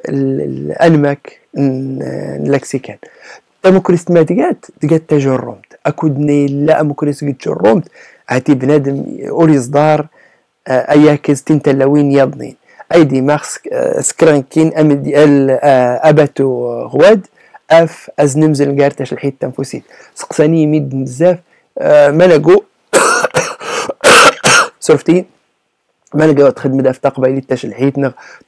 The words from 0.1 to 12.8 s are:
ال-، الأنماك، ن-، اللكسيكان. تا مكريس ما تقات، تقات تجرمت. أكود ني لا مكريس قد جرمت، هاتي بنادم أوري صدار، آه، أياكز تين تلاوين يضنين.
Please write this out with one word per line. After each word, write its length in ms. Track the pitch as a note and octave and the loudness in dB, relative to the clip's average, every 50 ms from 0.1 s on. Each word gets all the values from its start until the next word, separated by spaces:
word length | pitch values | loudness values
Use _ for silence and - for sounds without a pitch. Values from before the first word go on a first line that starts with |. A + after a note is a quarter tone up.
| - C#3 C#3 C3+ C3+ C#3 | -6 -4 -4 -4 -4 -4
ال-، 300 | D3 C#3+ C3+ C3+ C#3+ D3 | -6 -8 -8 -10 -8 -8
الأنماك، 680 | - - D#3+ E3+ D#3+ D3 C#3+ C#3+ C#3 - - - - _ _ _ - | -4 0 0 2 2 2 0 0 -4 -6 -10 -20 -20 _ _ _ -6
ن-، 460 | - C#3+ C#3 C3 C3 C3+ C3+ C3+ C3 C#3 C3 - - - - C#3+ D3 D3 | -4 -4 -2 -2 -4 -8 -8 -10 -10 -10 -10 -10 -10 -10 -10 -10 -8 -4
اللكسيكان. 520 | C#3+ C#3 C3+ - - - C3 - - - - - - _ _ - - - - _ _ _ _ - | -2 -2 -4 -4 -6 -10 -10 -10 -12 -20 -20 -20 -20 _ _ -20 -20 -20 -20 _ _ _ _ 2
تا 60 | F#3+ | 2
مكريس 420 | F#3 F#3+ F#3 - F3+ E3+ - - | 2 2 2 2 0 0 0 0
ما 120 | F3 E3+ D#3+ | 2 2 2
تقات، 420 | D#3 F3 A#3 D4+ F4+ - - _ - - - | 2 0 -2 -2 -2 -4 -6 _ -20 -12 -6
تقات 200 | - D3 D#3+ D#3+ D#3+ | -4 -2 -2 -2 -2
تجرمت. 580 | - D#3 D3 C3+ C3+ C3 B2+ A#2+ A#2 A2 - _ _ _ - - | 0 -2 0 0 0 -2 -2 -4 -8 -12 -16 _ _ _ -8 -6
أكود 340 | D3 D3+ - - D#3 C#3 C#3 | -6 -4 -4 -4 -4 -2 -2
ني 280 | D3 D3 D3 C#3+ C#3+ | -2 0 0 0 0
لا 360 | C#3 C#3 C#3+ D3 D#3 D#3+ - D#3 | -2 -2 -2 0 0 0 0 0
مكريس 400 | D3 C#3+ - D#3 D3 C#3+ - D3 | -4 -4 -4 -6 -6 -6 -6 -6
قد 120 | C#3+ C3 - - | -8 -8 -8 -8
جرمت، 420 | C3+ - - F3+ G#3+ A#3 F#3 - - _ - - - _ _ _ - | -8 -6 0 0 2 2 0 -2 -6 _ -20 -20 -20 _ _ _ -6
هاتي 240 | B2 C3 B2+ - C#3+ | -6 -4 0 0 0
بنادم 520 | B2 B2 C3+ D3+ D3 C3+ C#3 C#3 C#3 - - - - - - | 0 0 0 0 0 0 -2 -6 -6 -8 -10 -12 -12 -10 -6
أوري 300 | - - E3 D#3+ D3+ C#3 | -2 0 2 2 2 2
صدار، 480 | A#2+ B2 C#3+ C#3+ D3+ D#3 D#3 D3+ D3+ - _ _ _ _ _ _ _ _ _ _ - | 0 -2 0 0 2 2 2 0 -2 -6 _ _ _ _ _ _ _ _ _ _ -8
آه، 240 | - C3 B2 B2 - | -4 -2 -2 0 2
أياكز 500 | D3+ D3 D3+ D3+ D3 C#3+ - - C#3+ C3+ | 4 4 4 4 4 2 0 -2 -4 -2
تين 200 | - - D#3 C#3+ | -2 -2 -2 0
تلاوين 500 | - D3 C3+ C3+ C3+ C#3 D3 D3 C#3+ C#3 | 0 0 0 0 2 2 2 2 2 2
يضنين. 440 | C#3 C#3 C3+ C3+ C#3+ - - - - _ _ _ _ - | 2 2 0 0 -2 -8 -14 -16 -18 _ _ _ _ -20